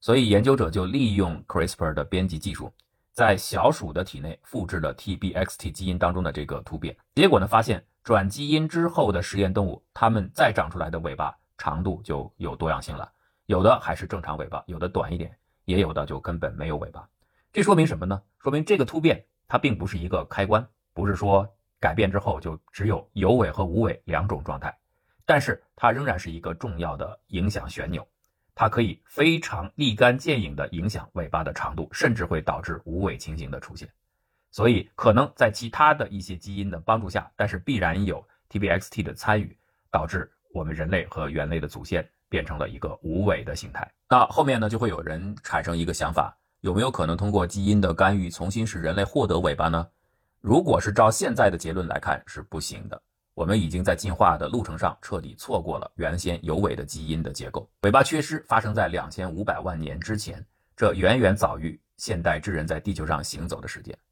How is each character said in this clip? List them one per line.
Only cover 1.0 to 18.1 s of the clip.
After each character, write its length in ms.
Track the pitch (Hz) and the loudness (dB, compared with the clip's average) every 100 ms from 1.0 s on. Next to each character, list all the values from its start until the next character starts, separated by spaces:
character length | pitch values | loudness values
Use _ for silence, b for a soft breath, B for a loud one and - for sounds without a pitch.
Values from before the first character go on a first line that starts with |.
| 123 | 2
用 280 | 98 90 80 - | 2 0 -2 -4
crispr 460 | 92 85 - 80 | 0 0 0 -2
的 120 | 73 | -2
编 220 | 73 92 92 | -2 0 0
辑 120 | 80 | -2
技 160 | - | -6
术， 180 | 82 - _ _ _ _ | -8 -12 _ _ _ _
在 240 | - - 98 | 2 4 4
小 340 | - 101 117 | 0 2 2
鼠 220 | 156 90 | 2 -4
的 120 | 76 | -4
体 160 | 92 71 | -6 -6
内 180 | 73 80 | -10 -12
复 220 | _ - | _ -6
制 140 | 90 82 | -4 -2
了 160 | 78 | -4
T 220 | 64 - 90 | -6 -8 -4
B 160 | 98 | -4
X 260 | 87 95 - | -2 -4 -4
T 140 | - | -10
基 140 | - 95 | -6 -4
因 120 | 90 | 0
当 160 | 87 | 0
中 80 | 87 | 0
的 80 | 90 | -2
这 160 | 73 71 | -4 -6
个 140 | 69 | -8
突 160 | - 78 | -8 -8
变。 180 | - - _ | -8 -10 _
结 140 | - 185 | 4 6
果 120 | 131 | 6
呢， 60 | 95 | 6
发 140 | 110 | 4
现 240 | 113 101 _ _ | 4 -2 _ _
转 240 | - 110 98 | 2 2 2
基 200 | 98 147 | -2 0
因 200 | 156 156 | 2 2
之 180 | 170 170 | 0 0
后 220 | 165 143 | 2 2
的 100 | 95 | 2
实 180 | - 95 | -2 0
验 140 | 95 | 0
动 140 | 95 98 | 2 0
物， 180 | - _ | -4 _
它 160 | - 113 | 0 2
们 220 | 110 92 | 2 -2
再 200 | - 151 | 2 2
长 180 | - - | 2 -2
出 80 | 90 | -4
来 100 | 82 | -4
的 100 | 85 | -4
尾 160 | 82 67 | -6 -4
巴 200 | 76 - _ _ | -6 -6 _ _
长 260 | - 76 | -4 -2
度 180 | 87 82 | -2 -4
就 300 | - 71 69 _ | -6 -6 -6 _
有 180 | 85 | -8
多 160 | - 80 | -4 -2
样 100 | 78 | -2
性 160 | - 73 | -4 -10
了， 140 | - _ _ _ _ | -12 _ _ _ _
有 160 | 98 | 4
的 160 | 101 110 | 6 6
还 140 | - | 2
是 120 | 80 95 | -6 -4
正 160 | 98 | -8
常 160 | 80 76 | -6 -8
尾 80 | 71 | -6
巴， 160 | - - | -8 -10
有 120 | 85 | -6
的 100 | 90 | -2
短 240 | - - | -2 -2
一 60 | 85 | -4
点， 180 | 80 - _ _ | -6 -12 _ _
也 160 | - 92 | -2 2
有 120 | 90 | 2
的 140 | 78 71 | 0 -4
就 140 | 67 | -6
根 180 | - 85 | -6 -4
本 160 | 78 | -4
没 140 | - 76 | -6 -6
有 80 | 73 | -6
尾 120 | 71 | -6
巴。 160 | - - _ _ _ _ | -14 -20 _ _ _ _
这 100 | - | 0
说 120 | 196 | 6
明 120 | 190 160 | 6 6
什 120 | 95 | 2
么 80 | |
呢？ 160 | 90 | -2